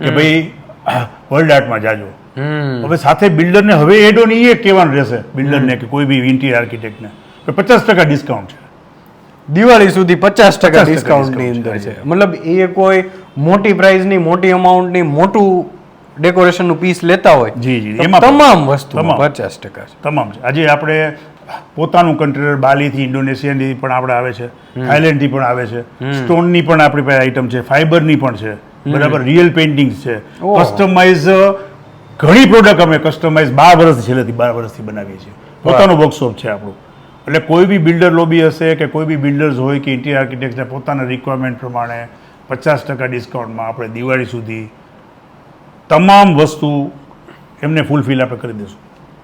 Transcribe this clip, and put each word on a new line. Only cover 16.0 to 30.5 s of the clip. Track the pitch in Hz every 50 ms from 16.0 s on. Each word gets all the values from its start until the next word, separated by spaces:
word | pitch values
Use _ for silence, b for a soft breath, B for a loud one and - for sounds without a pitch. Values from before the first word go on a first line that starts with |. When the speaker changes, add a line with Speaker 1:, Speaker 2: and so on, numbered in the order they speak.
| _ _ - 143
Speaker 2:
ડેકોરેશનનું | 156 180 180 185 180 180 175 180 180 175 160 151
પીસ | 175 185 170 - 170
લેતા | 170 185 185 180 196
હોય | 156 131 117 107
Speaker 1:
જી, | - 123 117 127 127 117
જી, | 107 107 107
Speaker 2:
તો | 113 160
Speaker 1:
એમાં | 180 190 226
Speaker 2:
તમામ | 233 262 277 294 294 269 208 165 143
વસ્તુમાં | 131 143 135 - - - 156 160
Speaker 1:
તમામ. | 170 135 123 143 151
Speaker 2:
પચાસ | - - 104 98 - -
ટકા | - 101 - -
છે. | 98 - - - -
Speaker 1:
તમામ | 143 151 143 117 104
છે. | 107 117
આજે | - 123 139 160 160
આપણે | 151 147 143 156 151 156 156 156 151 147 - - - - - - - B B B B -
પોતાનું | 147 160 - - 175 175 165 147
કન્ટેનર | 151 156 143 131 139 147 147 143
બાલીથી, | 135 135 135 139 143 147 143 117 135 135
ઇન્ડોનેશિયાથી | 127 127 135 135 135 135 131 143 143 139 135 135 135 131
પણ | 131 135 131
આપણે | 127 127 127 127 123
આવે | 120 127 127 113
છે, | 120 120
Speaker 2:
હમ. | 120 - - - - - 127 127
Speaker 1:
થાઈલેન્ડથી | 127 143 151 160 160 151 135 143
પણ | 139 - 139 131
આવે | 120 123 127 123
છે, | 107 117 120
Speaker 2:
હમ. | 117 - - - 127 135
Speaker 1:
સ્ટોનની | 139 139 127 120 175 165 175 175 175 170
પણ | 143 156 165 156
આપણી | 151 139 135 143
પાસે | 131 139 139
આઇટમ | 131 131 131 - 135 127
છે, | 113 123 123
ફાઇબરની | 117 - 135 147 160 156 170 170 151 156 151
પણ | - 135 127 110
છે, | 95 110 110 104
Speaker 2:
હમ. | 101 - - - - - 139
Speaker 1:
બરાબર, | 143 139 143 - 156 143
રિયલ | 123 131 156 175 175 170
પેઇન્ટિંગ્સ | 135 160 156 156 143 143 143 123 -
છે, | - - 127 117
Speaker 2:
ઓહો. | 104 - - - - 175 190